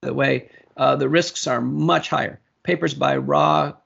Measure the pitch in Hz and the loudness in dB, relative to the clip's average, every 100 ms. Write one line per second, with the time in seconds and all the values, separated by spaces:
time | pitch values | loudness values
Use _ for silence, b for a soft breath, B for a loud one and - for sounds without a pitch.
0 | 131 131 139 131 - b b - 135 139 | -6 -2 0 0 -4 b b -2 0 2
1 | 139 156 170 - - 123 123 147 156 165 | 2 0 0 -4 -2 -2 -2 0 2 0
2 | - 151 - - _ _ - 175 165 139 | 0 -4 -4 -8 _ _ -4 -2 -2 -2
3 | 139 - 135 - - 76 143 - | -2 0 0 2 4 2 0 -6